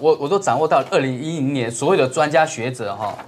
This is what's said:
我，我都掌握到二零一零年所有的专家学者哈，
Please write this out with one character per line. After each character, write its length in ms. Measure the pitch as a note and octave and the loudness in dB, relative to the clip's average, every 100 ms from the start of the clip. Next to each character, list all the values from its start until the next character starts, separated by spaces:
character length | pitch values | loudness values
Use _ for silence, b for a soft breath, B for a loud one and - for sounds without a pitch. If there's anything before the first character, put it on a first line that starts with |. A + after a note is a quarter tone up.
我， 180 | D3 D3+ | 2 2
我 80 | C#3+ | 2
都 80 | G3 | 0
掌 220 | G3 A#2+ | 2 0
握 80 | D#3 | 2
到 160 | D#3+ C3 | 2 2
二 80 | F3+ | 0
零 160 | C3+ B2+ | 0 -2
一 160 | D#3 E3 | -6 -2
零 160 | C3+ | -2
年 160 | C#3 A#2 | -2 -4
所 240 | A#2+ C#3 | -2 2
有 80 | G#3+ | 2
的 60 | C3 | 2
专 200 | D#3+ D3 | 0 2
家 160 | D#3+ | 2
学 280 | D#3 - C3 | 2 -2 -6
者 200 | B2+ G#2 G2+ | -6 -8 -6
哈， 200 | G#2 - | -8 -8